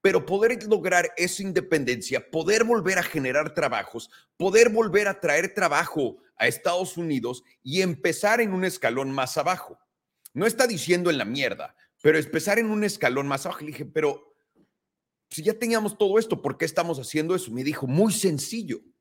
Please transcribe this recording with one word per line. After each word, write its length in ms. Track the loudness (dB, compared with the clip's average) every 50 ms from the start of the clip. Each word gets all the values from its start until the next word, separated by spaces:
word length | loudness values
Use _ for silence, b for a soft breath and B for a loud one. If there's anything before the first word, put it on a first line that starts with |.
pero 240 | _ 4 2 2 0
poder 400 | 0 -2 2 2 2 2 0 0
lograr 480 | 0 0 0 2 2 2 2 2 0 -2 -2
esa 240 | -4 -2 -2 -4 -6
independencia, 880 | -2 -2 -2 0 2 0 0 2 0 -2 -4 -4 -4 -4 -4 -4 -4
poder 340 | -6 -4 0 2 2 2 4
volver 340 | 2 2 0 2 0 0 0
a 40 | -2
generar 500 | -2 -4 -4 -2 0 0 0 0 0 -2
trabajos, 560 | -2 -2 0 0 -2 -4 -6 -10 -14 -14 b b b b b b _
poder 320 | -2 4 8 8 8 8
volver 380 | 6 2 0 2 2 2 2 2
a 120 | -4 -2
traer 320 | 0 2 2 2 0 0 -2
trabajo 720 | -2 0 2 2 2 0 0 -2 -2 -2 -4 -4 b b b b _
a 60 | -2
Estados 500 | -2 -2 0 -2 -2 -2 0 -2 -4 -6
Unidos 460 | -6 -4 -2 -2 -2 -2 -4 -6 -8 b b b b _
y 200 | -6 -2 0 0
empezar 580 | 0 -2 -2 -2 -2 -2 2 2 2 2 2
en 120 | 2 0 0
un 120 | 0 -2
escalón 460 | -2 -4 0 -2 0 0 0 -4 -2
más 260 | -2 -2 -4 -2 -2
abajo. 400 | -2 0 0 -2 -2 -6 -16 -20 _ _ _ _ _ _ _ _ _ _ -12 _
No 140 | 0 0
está 220 | 0 2 2 2 2
diciendo 420 | 2 -2 0 2 2 2 4 0
en 80 | 0 0
la 60 | -2
mierda, 500 | -4 -4 -2 -2 -4 -4 -4 -10 -14 _ b b b b _
pero 160 | _ 4 4
empezar 440 | 4 2 0 -4 -4 0 2 2 2
en 100 | 2 0
un 140 | 0 0 0
escalón 420 | -2 -2 0 0 0 2 2 -2
más 180 | -2 -2 -4 -4
abajo. 180 | -6 -10 -8 -10
Le 100 | -12 -10
dije, 120 | -12 -12
"Pero 520 | -6 -4 0 0 0 0 -2 -10 _ _ _ _ _ _ _ _ _ _ _ _ _ _ _ _ _ _ _ _ _
si 140 | -12 -4 -2
ya 120 | -2 -2
teníamos 440 | -2 -2 0 0 0 0 -2 0 0
todo 180 | 0 4 4
esto, 240 | 2 2 2 -4 -4
¿por 160 | -2 -6 -4
qué 80 | -4 -4
estamos 340 | -2 -2 -2 -2 -2 -4 -6
haciendo 340 | -8 -4 -4 -2 0 0 0
eso?" 160 | -2 -2 -4
Me 140 | -8 -6 -4
dijo, 240 | -4 -4 -4 -4 0
Muy 240 | 2 4 4 4 2
sencillo. 680 | 2 0 0 0 0 -4 -6 -6 -8 -6 -6 -10 -10 _ _ _ _